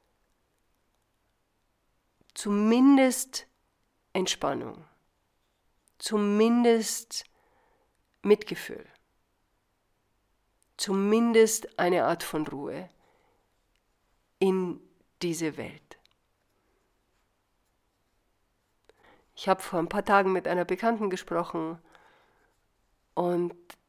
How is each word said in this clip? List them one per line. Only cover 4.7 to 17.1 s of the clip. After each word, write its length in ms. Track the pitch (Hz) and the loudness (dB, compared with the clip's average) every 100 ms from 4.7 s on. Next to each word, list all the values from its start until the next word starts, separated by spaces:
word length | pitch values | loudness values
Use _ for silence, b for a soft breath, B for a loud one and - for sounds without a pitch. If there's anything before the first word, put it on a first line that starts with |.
| - 160 _ _ _ _ _ _ _ _ _ _ - | -16 -20 _ _ _ _ _ _ _ _ _ _ -16
zumindest 1300 | - 214 202 208 226 240 240 233 214 - - - - _ _ _ _ _ _ _ _ _ | -4 -2 0 2 4 4 4 2 0 -8 -10 -14 -14 _ _ _ _ _ _ _ _ _
Mitgefühl, 640 | 196 214 214 - - - - _ _ _ _ _ _ _ _ _ _ _ _ _ _ _ _ _ _ - | 2 2 2 -10 -10 -14 -18 _ _ _ _ _ _ _ _ _ _ _ _ _ _ _ _ _ _ -10
zumindest 1000 | - 196 202 220 233 226 220 - - - | -4 0 2 2 4 4 4 2 -8 -4
eine 280 | 254 175 127 | 0 2 0
Art 180 | 165 | -2
von 240 | - 156 151 | -6 -6 -6
Ruhe 420 | 135 143 147 180 _ _ _ _ _ _ _ _ _ _ _ _ _ _ _ | -8 -10 -12 -14 _ _ _ _ _ _ _ _ _ _ _ _ _ _ _
in 400 | 190 190 180 - - _ _ _ | 0 0 -2 -8 -16 _ _ _
diese 360 | 175 165 165 139 | -8 -4 -6 -6
Welt. 420 | 117 151 _ - _ _ _ _ _ _ _ _ _ _ _ | -12 -16 _ -20 _ _ _ _ _ _ _ _ _ _ _